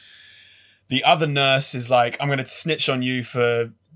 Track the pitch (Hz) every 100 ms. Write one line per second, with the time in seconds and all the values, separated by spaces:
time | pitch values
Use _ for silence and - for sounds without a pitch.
0 | - - - - - _ _ _ _ 131
1 | 123 165 156 143 135 135 - 131 120 123
2 | 120 - 143 139 123 - 160 156 - 131
3 | 127 127 120 123 120 117 117 - _